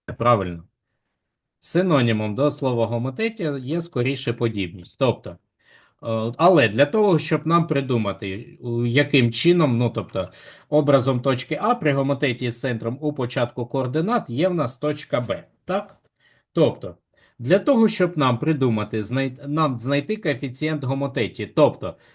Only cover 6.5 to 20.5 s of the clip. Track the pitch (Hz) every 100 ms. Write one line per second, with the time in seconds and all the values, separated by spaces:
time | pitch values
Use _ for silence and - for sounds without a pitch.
6.5 | 180 113 107 143 214 208 160 - 151 160
7.5 | 170 160 139 131 120 104 92 98 95 131
8.5 | - 120 117 120 123 143 139 120 117 170
9.5 | 175 147 117 120 113 - 117 110 - -
10.5 | - _ 147 147 139 127 123 135 127 -
11.5 | 151 208 233 156 139 135 135 139 123 123
12.5 | 117 135 113 113 131 151 139 123 131 120
13.5 | - 117 135 123 147 180 240 - 120 180
14.5 | 175 123 - 151 151 - 123 117 - -
15.5 | _ - 190 208 - _ _ _ _ _
16.5 | - 139 - 92 - _ _ _ - 120
17.5 | 190 - 254 220 - 180 165 135 120 160
18.5 | 151 127 110 107 113 101 127 135 131 143
19.5 | 151 151 120 117 143 143 214 170 131 135